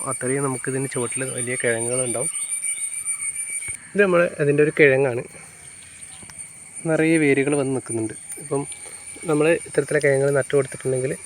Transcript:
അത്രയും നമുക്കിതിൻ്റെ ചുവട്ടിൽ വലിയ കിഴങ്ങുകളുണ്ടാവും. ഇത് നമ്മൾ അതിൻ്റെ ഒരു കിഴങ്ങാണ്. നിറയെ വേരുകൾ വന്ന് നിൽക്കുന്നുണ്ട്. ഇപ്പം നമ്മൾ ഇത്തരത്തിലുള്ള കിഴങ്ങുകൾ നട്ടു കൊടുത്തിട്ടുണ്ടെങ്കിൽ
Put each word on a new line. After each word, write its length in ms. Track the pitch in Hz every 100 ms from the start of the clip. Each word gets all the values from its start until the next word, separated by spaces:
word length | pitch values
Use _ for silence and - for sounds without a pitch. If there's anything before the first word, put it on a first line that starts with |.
| -
അത്രയും 320 | 127 127 139 139
നമുക്കിതിൻ്റെ 420 | 127 - 131 135
ചുവട്ടിൽ 300 | 135 120 - 131 123
വലിയ 180 | 123 131
കിഴങ്ങുകളുണ്ടാവും. 680 | 123 117 120 127 127 113 - - - - - 139 - - - - - - - - - - -
ഇത് 80 | 196 202
നമ്മൾ 160 | 175 175 -
അതിൻ്റെ 200 | 147 147 151
ഒരു 60 | -
കിഴങ്ങാണ്. 440 | 147 131 139 120 - - - - - - - - - - - - - - - - 165
നിറയെ 280 | 156 160 165 147
വേരുകൾ 280 | 139 135 147
വന്ന് 140 | 135 131
നിൽക്കുന്നുണ്ട്. 380 | - 117 110 - - -
ഇപ്പം 180 | - 139 143 - - - - - 175
നമ്മൾ 160 | 151 156 170 -
ഇത്തരത്തിലുള്ള 340 | - 143 151 143
കിഴങ്ങുകൾ 280 | 135 139 139
നട്ടു 140 | - 143
കൊടുത്തിട്ടുണ്ടെങ്കിൽ 540 | 135 - 131 127 131 165